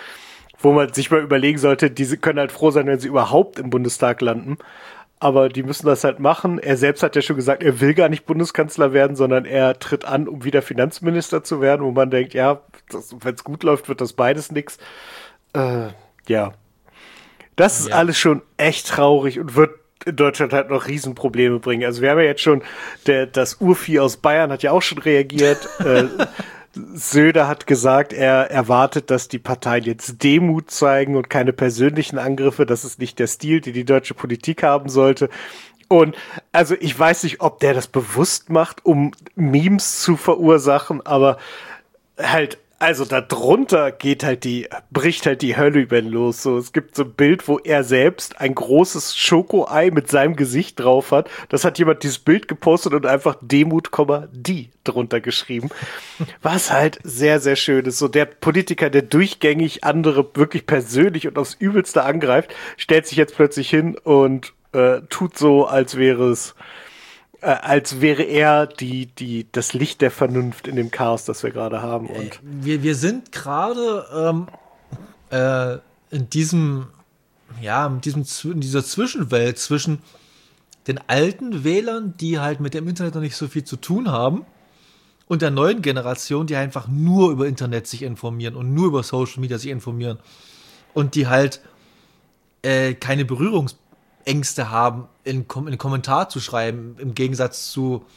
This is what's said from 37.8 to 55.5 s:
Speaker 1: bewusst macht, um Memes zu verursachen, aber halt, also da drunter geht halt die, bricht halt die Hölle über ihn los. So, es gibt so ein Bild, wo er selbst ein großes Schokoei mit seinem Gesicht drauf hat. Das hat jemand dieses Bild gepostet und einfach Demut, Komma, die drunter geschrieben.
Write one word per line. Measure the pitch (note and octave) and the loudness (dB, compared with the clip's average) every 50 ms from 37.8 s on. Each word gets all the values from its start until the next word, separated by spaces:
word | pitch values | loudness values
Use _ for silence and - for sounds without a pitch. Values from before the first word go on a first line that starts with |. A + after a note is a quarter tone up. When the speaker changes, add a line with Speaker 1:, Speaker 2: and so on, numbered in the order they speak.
| - - | -2 -2
Speaker 1:
bewusst | - C3 A#2+ - - B2+ E3+ - - - - - | -4 -4 -4 -2 0 0 0 0 0 -4 -6 0
macht, | E3 D#3+ E3 - - - _ | 2 2 2 2 -2 -2 _
um | F#3 D#3 C#3+ C#3+ C#3 - - _ - _ | 2 4 4 2 0 -2 -8 _ -16 _
Memes | G3 E3 C#3 C3 C#3+ D#3+ F#3+ G3+ G3 - - - - - | -2 0 2 4 4 4 4 2 2 0 -2 -4 -2 0
zu | - E3+ | 0 0
verursachen, | - - - E3 - E3+ D#3+ D#3+ D3+ C3 C#3+ C#3 C#3+ - - D#3+ C3+ - | 2 2 2 2 4 6 6 6 6 6 4 2 2 0 -4 -8 -10 -4
aber | - D3 C3+ C3+ C#3 A#2+ - - - - - - - - - _ _ _ _ _ _ _ | 0 2 4 4 4 2 0 -6 -14 -18 -18 -18 -20 -20 -20 _ _ _ _ _ _ _
halt, | - - - - D#3+ D3 - - - _ _ _ _ | -8 -4 -2 0 0 0 -2 -6 -14 _ _ _ _
also | E3 E3 D#3+ C3 C#3 | 0 0 0 0 -2
da | B2 C3 C3 | -2 -2 -4
drunter | B2 - - A#2+ A#2 B2+ F3+ A#3 C4+ - F#3 D#3+ D3 C3+ | -2 -2 -4 -2 2 4 4 4 4 2 2 2 2 0
geht | - - - C#3 C#3 - D#3 | -2 -4 -2 -2 -2 0 0
halt | C#3 C3 B2+ - | -2 -4 -2 -4
die, | B2+ A#2+ B2 A2+ - - - - _ - | -6 -6 -6 -8 -10 -14 -16 -16 _ -4
bricht | - C3+ E3+ E3 - - | 0 0 0 0 0 0
halt | D3+ C3+ B2+ D3 | 0 0 2 0
die | B2 G#2+ | -2 2
Hölle | A#2 D3 D3 D3 D3 | 4 4 4 4 4
über | B2+ - A#2+ A#2+ | 2 4 2 0
ihn | A2 A2+ | 0 0
los. | A2+ A#2 A#2+ A#2+ A#2 - - | -2 -2 -2 -2 -2 -2 -2
So, | C3 B2 A#2+ | -2 -2 -2
es | B2 - - | -2 -4 -6
gibt | D#3 D3+ - _ | -6 -6 -4 _
so | C#3+ C#3 | -4 -4
ein | B2 - | -4 0
Bild, | - C#3+ C#3+ F3+ F#3 - - | 2 4 4 4 2 0 -2
wo | D3 D3 | -2 -2
er | - D#3+ D3+ C#3+ C3 | 0 0 0 0 2
selbst | A#2 C3 B2+ C3+ F3 F#3 - - - - - | 2 2 4 4 4 2 0 -8 -16 -10 -6
ein | C#3+ C3+ C3 | -4 -4 -4
großes | - - A#2 C3 D#3 F#3 - - D#3+ - - - | -4 -2 2 4 4 4 4 0 -6 -8 -8 -6
Schokoei | - - - F3 E3 F#3 - - G3 D3+ - - D3+ E3+ F#3 | -4 0 2 4 2 2 2 0 0 0 2 2 2 2 4
mit | E3 D3 C3+ - | 2 2 0 2
seinem | - C#3+ C#3 D#3 E3+ | 2 2 2 2 2
Gesicht | D3 C#3+ B2 A#2+ D3 G3 - - - | 0 -2 -2 0 -2 -4 -4 -6 0
drauf | B2 B2+ B2+ C3+ C3+ - | 4 4 4 4 4 2
hat. | C#3+ C#3+ - - - - - - | 2 2 2 0 -8 -16 -8 -4
Das | - C#3+ - | -2 0 0
hat | F3 - - | 0 0 2
jemand | E3+ D#3+ D#3 - - | 2 2 2 0 -2
dieses | C#3+ C3 - | -4 -6 -2
Bild | - D3+ E3 G#3+ - | 2 4 4 4 2
gepostet | - - - - E3 E3 F3 - F3+ C#3+ | -4 -10 0 2 4 4 4 2 0 -2
und | D3 C3+ | 0 2
einfach | C3 C3+ C#3 - D#3+ C#3 - | 2 2 2 2 0 -2 -2
Demut, | B2+ A#2 C#3+ C#3+ D3+ E3 D#3+ E3 D#3+ - | -4 0 2 2 4 4 2 -2 -2 -2
Komma, | - - D3 C#3+ C#3+ D3 D3 D#3 | 0 0 2 2 0 -2 -4 -10
die | B2+ B2 A#2+ F3 F#3 D#3+ A#2+ A#2+ _ _ _ | -18 -10 -6 -6 -6 -6 -8 -14 _ _ _
drunter | - - B2 A#2+ A#2 A#2+ A#2 | -4 -4 -2 -4 -2 -4 -4
geschrieben. | A#2 B2 - - - - | -4 -4 -6 -6 -6 -6